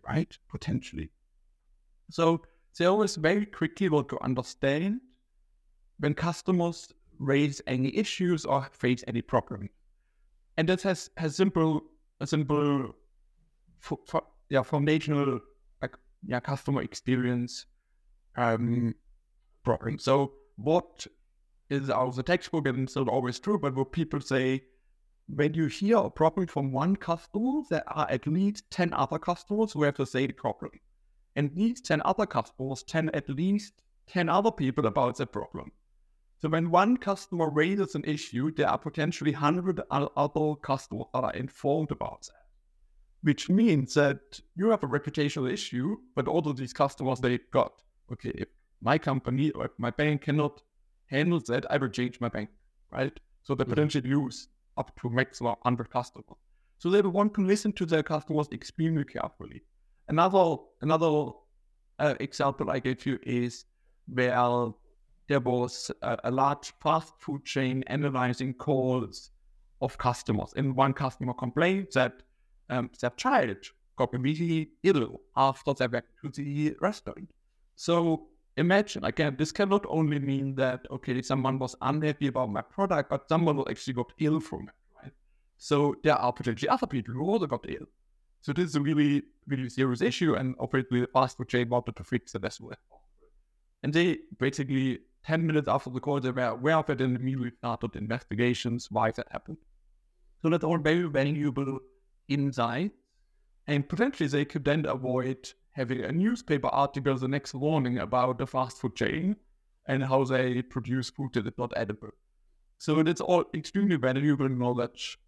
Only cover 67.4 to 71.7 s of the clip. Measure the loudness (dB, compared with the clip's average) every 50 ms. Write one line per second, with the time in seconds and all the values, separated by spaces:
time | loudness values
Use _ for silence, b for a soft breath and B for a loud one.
67.4 | -8 -6 -2 -2 0 0 0 -2 -4 -4 -2 -2 -2 0 0 0 0 0 0 -2
68.4 | -4 -4 -6 -4 -2 0 0 2 2 2 0 0 -2 -4 -8 -14 -18 -20 -20 _
69.4 | _ _ -20 _ _ _ _ -6 -6 -4 -4 -2 0 0 0 0 -2 -2 -2 -2
70.4 | -2 -4 -4 -2 -2 0 2 2 2 2 2 0 -4 -6 -6 -6 -6 -6 -6 -4
71.4 | -6 -4 0 2 2 4